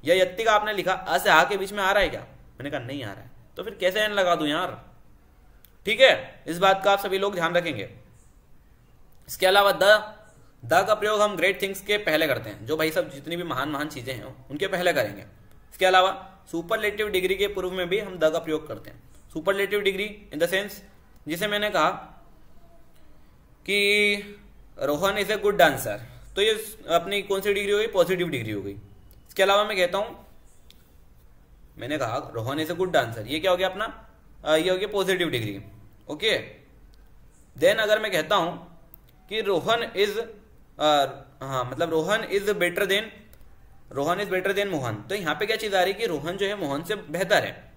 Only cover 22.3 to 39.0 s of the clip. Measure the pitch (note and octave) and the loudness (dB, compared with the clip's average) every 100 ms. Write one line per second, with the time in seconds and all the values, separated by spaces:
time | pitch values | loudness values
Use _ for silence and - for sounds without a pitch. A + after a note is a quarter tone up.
22.3 | - - - - - - - - - - | -20 -20 -20 -20 -20 -20 -20 -20 -20 -20
23.3 | - - - - G3+ G3+ G#3 G#3 G3+ G3+ | -20 -20 -16 -2 2 4 4 2 0 -6
24.3 | G#3 - - - - C3+ D3 F#3+ G#3 F#3+ | -18 -20 -20 -20 -6 -2 0 0 0 -2
25.3 | G#3 G3+ F#3 E3 B2+ A2+ G#2 - - - | 0 0 6 6 6 -6 -8 -10 -20 -10
26.3 | - G#3+ A3 - - - E3+ F3 G3+ G3 | 0 0 0 -6 -14 0 0 2 -4 -2
27.3 | G3 G3+ G3+ G3+ G3+ A3 G3 E3 F#3 E3+ | -2 0 -2 0 0 0 2 2 2 -2
28.3 | C3+ A2 G#2 G2 G2+ - - - - - | -4 -6 -6 -8 -14 -18 -20 -20 -20 -12
29.3 | - F#3+ G3+ G#3+ G3+ F3 G3 G#3+ - - | 0 4 4 2 0 0 0 -4 -10 -20
30.3 | - - - - - - - - - - | -20 -20 -20 -20 -20 -20 -20 -20 -20 -20
31.3 | - - - - - B2+ D3+ A#2+ B2 - | -20 -20 -20 -20 -14 -6 -4 -2 -4 -6
32.3 | A#2 A2 C#3+ D#3 E3+ F#3 D#3+ A#2 A2+ G#2+ | -8 -6 -4 -4 -2 2 2 2 -6 -6
33.3 | D#3 F#3 F3+ F#3 F#3+ A3+ - - - - | -2 0 2 0 -2 -8 -8 -20 -20 -20
34.3 | - - D#3 F3+ F#3 G3+ G3+ F#3 F#3 F3 | -10 0 2 2 0 -2 -2 0 0 0
35.3 | B2 G#2+ G2 - - - - - D3+ A3 | -2 -6 -10 -14 -20 -20 -20 -14 -4 0
36.3 | E3+ - - - - - - - - - | 0 -4 -18 -20 -20 -20 -20 -20 -20 -20
37.3 | _ - - E3 G#3 G#3+ G#3+ G#3+ F3+ D#3 | _ -20 2 4 4 2 2 2 -2 2
38.3 | G#3 E3+ E3+ - - - - | 2 0 -4 -16 -20 -20 -20